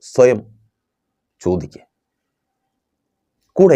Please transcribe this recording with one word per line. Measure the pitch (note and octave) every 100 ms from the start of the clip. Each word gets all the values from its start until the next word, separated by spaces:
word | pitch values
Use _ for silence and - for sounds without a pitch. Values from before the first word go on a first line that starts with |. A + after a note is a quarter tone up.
| -
സ്വയം | - B2+ A2 - _ _ _ _ _ _ _ _ _
ചോദിക്കുക. | F2+ F2+ C#2+ - _ _ _ _ _ _ _ _ _ _ _ _ _ _ _ _ _ -
കൂടെ | F#3